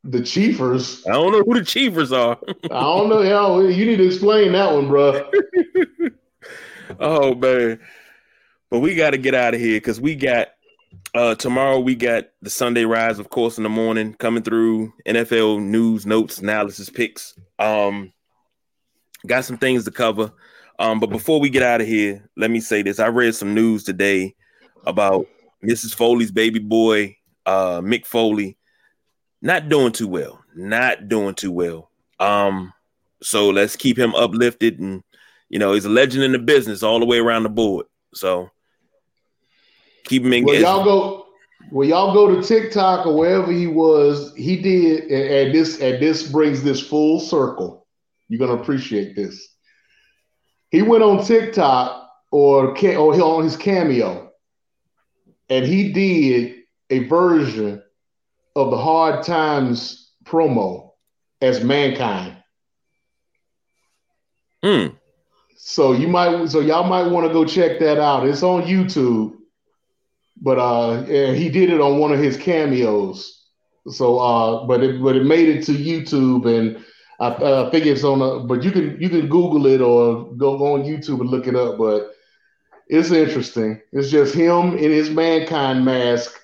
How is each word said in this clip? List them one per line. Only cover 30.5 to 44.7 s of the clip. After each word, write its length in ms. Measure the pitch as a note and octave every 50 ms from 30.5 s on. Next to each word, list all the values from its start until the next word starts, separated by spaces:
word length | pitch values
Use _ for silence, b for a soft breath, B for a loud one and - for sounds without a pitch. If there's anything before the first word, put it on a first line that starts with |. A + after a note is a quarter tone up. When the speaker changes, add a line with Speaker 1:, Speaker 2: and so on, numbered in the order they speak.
| _
Speaker 2:
not 520 | E2 F#2 G2+ A2 A#2 B2+ B2+ G2+ - G#2 G2+
doing 260 | A2+ A2 G2+ G2 F#2
too 180 | - - F#2+
well. 380 | F2 F2 F2 E2+ E2 E2 D#2+ _ _ _ _ _ _ -
Um, 540 | F#2 G2+ G#2 G2+ G2+ G2+ F#2+ F#2+ F#2 F2+ _ _ _ _ _ _ _ _ _ _
so 280 | - - - G#2+ G#2 G2+
let's 260 | F#2+ G2 G2+ G#2+ -
keep 220 | - - C3+ A2+ B2
him 160 | B2 A#2 -
uplifted, 680 | - A#2 G#2 F2+ A2+ B2 A#2+ - _ D#3+ - - -
and, 220 | F2+ G2 F#2+ F#2 - _ b b b b b b b b
you 80 | - G2+
know, 160 | G#2 G2 G2+
he's 100 | G#2+ F#2+
a 60 | G#2
legend 340 | G#2+ B2 C#3 C3+ B2 C3+ C3+
in 80 | C3
the 60 | B2+ B2
business 440 | A#2 B2 D3 C#3 A#2 A2 G#2 F#2
all 160 | A2+ G#2+ A2+ A#2
the 60 | A#2
way 140 | A#2 A#2+ A#2
around 240 | A#2 A#2 A#2 A2+
the 80 | A2 A2
board. 340 | G#2+ A2+ A2+ G#2 F#2+ E2+ - _ _ _ _ _ _
So 360 | - - F#2 F#2 F2+ F2+ - _ _ _ _ _ _ _ _ _ _ _ _ _ _ _ _ _ _ _ _ _ _ _ _ _ _ _ _ _ _ _
keep 180 | - C3 C3
him 80 | B2 B2+
Speaker 1:
Well, 80 | B2 A#2+
Speaker 2:
engaged. 220 | B2 C#3+ D3 -
Speaker 1:
y'all 200 | E3 F3 F#3+ G3
go, 440 | G3 G#3 G3 G3 F#3 - - - - _ _ _ _ _ _ _ - -
well, 160 | D3+ C3+ C#3
y'all 280 | D3+ E3 F3 G3 G3 F#3
go 200 | G#3 G#3 G3 F3+
to 80 | F3+ -
TikTok 600 | - A3+ A3 A3 A3 - G#3 F#3+ F#3+ F#3 E3 -
or 80 | E3+ D3+
wherever 360 | D#3 D#3+ F3 F#3 F#3+ F3+ F3
he 140 | E3+ F3 F3
was. 680 | E3+ D#3 D#3+ D#3+ D#3+ D#3 D3 C#3+ C#3+ D3 C#3+ C#3+ C#3+ -
He 220 | - C#3+ F3 F#3 F3
did, 420 | F#3 F#3+